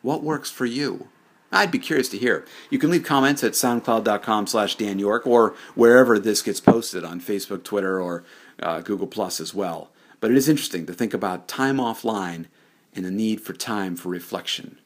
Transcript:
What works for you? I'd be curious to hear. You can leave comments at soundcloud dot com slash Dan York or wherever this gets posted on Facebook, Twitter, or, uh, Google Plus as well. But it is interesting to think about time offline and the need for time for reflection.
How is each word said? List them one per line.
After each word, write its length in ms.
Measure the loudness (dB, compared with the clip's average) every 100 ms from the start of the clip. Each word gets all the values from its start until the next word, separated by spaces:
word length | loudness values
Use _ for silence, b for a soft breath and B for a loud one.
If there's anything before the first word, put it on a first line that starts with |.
What 220 | -4 -4
works 260 | -4 -6 -6
for 160 | -6 -4
you? 440 | -4 -6 -6 -14 _ _ _ _
I'd 180 | 0 2
be 80 | 0
curious 300 | 0 0 0
to 100 | -2
hear. 260 | 0 0 B B B
You 100 | 0
can 100 | 2
leave 140 | 2
comments 400 | 2 2 2 2
at 80 | 0
soundcloud 500 | 0 0 0 0 0
dot 220 | 2 -2
com 240 | 0 -2 0
slash 260 | 0 -2
Dan 240 | -2 -4 -2
York 260 | 0 0 4
or 260 | 6 6 B B 6
wherever 420 | 8 10 8 4
this 240 | 2 -2
gets 160 | -2 4
posted 460 | 6 6 0 -10
on 160 | -10 -12
Facebook, 420 | -6 -6 -6 -10
Twitter, 380 | -4 -4 -2 -2
or, 240 | -4 -8 B B B B
uh, 200 | -6 -6
Google 260 | -6 -6 -6
Plus 320 | -6 -6 -6
as 160 | -8
well. 380 | -6 -6 -8 -14 b b b
But 100 | 2
it 60 | 4
is 140 | 4
interesting 340 | 0 0 -6
to 80 | -8
think 220 | -6 -4
about 340 | -4 -4 -6 -10
time 300 | -4 -2 0
offline 680 | -2 -4 -6 -4 -6 -8 -14 b b b b
and 120 | -10 -6
the 40 |
need 300 | -2 -2 -4
for 140 | -8
time 420 | -10 -6 -6 -6 -6
for 140 | -6
reflection. 680 | -8 -6 -10 -6 -8 -10 -20